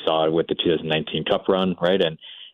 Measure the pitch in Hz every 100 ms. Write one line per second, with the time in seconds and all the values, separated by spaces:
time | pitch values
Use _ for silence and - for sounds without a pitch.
0 | - 80 80 80 - - - 80 80 78
1 | 76 - - 95 - 95 95 87 87 95
2 | 85 80 - - -